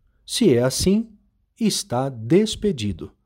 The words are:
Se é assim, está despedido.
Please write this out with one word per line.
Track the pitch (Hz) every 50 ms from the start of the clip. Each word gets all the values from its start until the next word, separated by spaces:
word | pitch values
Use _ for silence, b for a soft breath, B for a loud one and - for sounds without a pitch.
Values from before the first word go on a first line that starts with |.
| _ _ _ _ _
Se | - - - 240 185 123
é | 117
assim, | 123 131 - - - 185 196 220 226 - - _ _ _ _ _ _ _ _ _
está | 233 202 - - - - - 123 135 139
despedido. | 127 113 110 117 156 196 220 214 - - - 208 180 123 107 104 90 82 71 - - _ b